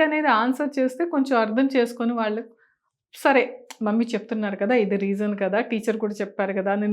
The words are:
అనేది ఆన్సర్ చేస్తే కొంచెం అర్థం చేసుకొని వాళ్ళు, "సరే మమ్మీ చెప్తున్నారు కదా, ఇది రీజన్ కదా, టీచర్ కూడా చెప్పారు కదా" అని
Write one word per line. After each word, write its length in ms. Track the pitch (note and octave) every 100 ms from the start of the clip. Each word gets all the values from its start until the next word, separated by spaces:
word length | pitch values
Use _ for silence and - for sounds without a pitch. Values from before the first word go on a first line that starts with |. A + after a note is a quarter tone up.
అనేది 280 | D#4 D4+ D4+
ఆన్సర్ 400 | A3 A#3+ C4 D4
చేస్తే 320 | C4+ B3+ B3+ F4
కొంచెం 300 | D#4 C4+ A#3+
అర్థం 300 | A3 A3 C#4
చేసుకొని 460 | C4+ A#3+ A#3+ A#3
వాళ్ళు, 300 | A#3+ G#3+ G#3+ A#3 _ _ _ _ _ _ -
"సరే 280 | D4+ C4 - - - -
మమ్మీ 240 | G#3+ A3 A#3
చెప్తున్నారు 520 | G#3 A3 A3 G#3 G3
కదా, 180 | G3+ B3
ఇది 220 | G3+ G3
రీజన్ 380 | G3 G3 G#3 G3+
కదా, 240 | F#3+ G3+
టీచర్ 360 | B3 A3 A3 A3
కూడా 180 | G#3+ G#3
చెప్పారు 380 | G3+ - G3
కదా" 180 | G3 F#3+
అని 160 | G3+ G#3